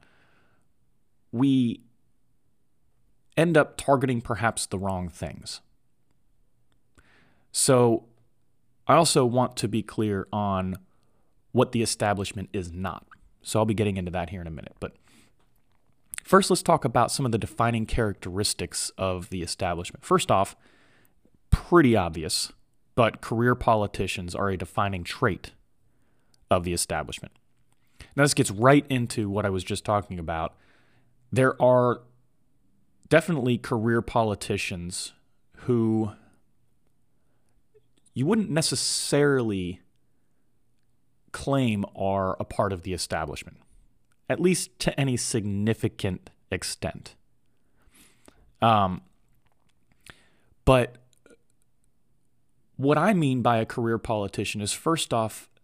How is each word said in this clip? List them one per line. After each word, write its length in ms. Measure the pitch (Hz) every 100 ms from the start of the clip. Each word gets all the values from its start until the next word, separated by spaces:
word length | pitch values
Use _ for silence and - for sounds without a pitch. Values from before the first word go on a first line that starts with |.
| _ _ _ _ _ _ _ _ _ _ _ _ _
we 500 | 117 139 135 120 - - _ _ _ _ _ _ _ _ _ _ _ _ _ _ -
end 200 | 165 156
up 220 | 139 -
targeting 420 | - 139 131 120
perhaps 460 | - 104 117 - -
the 120 | 95
wrong 300 | 95 95 90
things. 540 | - 85 - - - _ _ _ _ _ _ _ _ _ _ _ _ _ _ _ _ _ _ _
So 520 | - - 131 120 113 - _ _ _ _ _ _ _ -
I 100 | 143
also 280 | 170 156
want 320 | 127 120 123 -
to 120 | 110
be 140 | 113
clear 440 | - - 107 98 -
on 440 | 107 101 95 92 92 _ _ _ _ _ _ _
what 200 | 110 123
the 80 | 117
establishment 720 | 110 - 107 101 98 - 92
is 180 | 104 87
not. 360 | 87 92 80 - - - _
So 160 | - 113
I'll 60 |
be 80 | 110
getting 240 | 104 104 98
into 140 | 90
that 180 | 85 85
here 140 | 90
in 40 | 85
a 40 |
minute. 260 | 78 - -
But 160 | - - _ _ _ _ _ _ _ _ _ _ _ -
first, 280 | - 185 196
let's 120 | 185
talk 220 | - 165
about 260 | 135 123 117
some 140 | -
of 80 | 135
the 60 | 110
defining 480 | 98 - 117 117 110
characteristics 1080 | - 110 95 95 90 104 - 92 - - -
of 320 | 95 92 87
the 120 | 95
establishment. 640 | 85 - 92 85 85 -
First 260 | - 180 -
off, 240 | 101 98 - _ _ _ _ _ _ _ _ _
pretty 460 | - - 175 139 110
obvious, 560 | 87 82 78 - - - _ _ _
but 260 | - 110 -
career 340 | - 113 120
politicians 800 | 123 - 110 101 - 98 - 87
are 160 | 85 98
a 60 | 92
defining 480 | 92 - 101 95
trait 480 | 87 - 123 87 - - _ _ _ _ _ _ _ _ -
of 140 | 92
the 80 | 87
establishment. 600 | 87 - 82 76 - - _ _ _ _ _ _ - - -
Now, 80 |
this 100 | 143
gets 160 | - 131
right 340 | 98 123 147 143
into 400 | 131 120 - 104
what 180 | 98 101
I 40 |
was 140 | 95
just 200 | 90 101
talking 340 | - 104 - 90
about. 360 | 82 82 82 - _ _ _ _ _ _ _
There 280 | 110 131 -
are 400 | 127 127 123 113 - _ _ _ _ _ _ _ _ _ -
definitely 500 | 151 - 160 123 120
career 440 | - 120 113 117
politicians 1120 | 110 120 113 101 - 101 - 92 87 90 - - _ _ _ -
who 540 | - 120 113 110 110 - _ _ _ _ _ _ _ _ _ _ _ _ _ _ _ _ _ _ _
you 120 | - 139
wouldn't 240 | 226 202
necessarily 1300 | 147 156 127 - - - 143 147 139 113 98 90 87 _ _ _ _ _ _ _ _ _ _ _ _ _ _ _
claim 520 | - - 139 123 107 98
are 420 | - 98 98 95 -
a 40 |
part 280 | - - 104
of 100 | 92
the 100 | 90
establishment, 640 | 87 - 85 78 60 - - _ _ _ _ _ _ -
at 120 | 131
least 380 | 175 175 - -
to 180 | - -
any 180 | 135 123
significant 1120 | - 120 101 98 104 110 110 - 101 92 - _ -
extent. 640 | 95 - - 90 - - - _ _ _ _ _ _ _ _ _ _ _ _ _ -
Um, 420 | 117 107 98 90 - _ _ _ _ _ _ _ _ _ - - _ _ _ _
but 320 | - 131 120 - _ _ _ _ _ _ _ _ _ _ _ _ _ _ _ _ _ -
what 160 | 135 147
I 160 | 180
mean 300 | 196 147 127
by 160 | 120 117
a 80 | 113
career 320 | - 113 113
politician 640 | - 110 101 - 104 107
is, 120 | 101
first 400 | - - 160 -
off, 380 | 120 110 - - _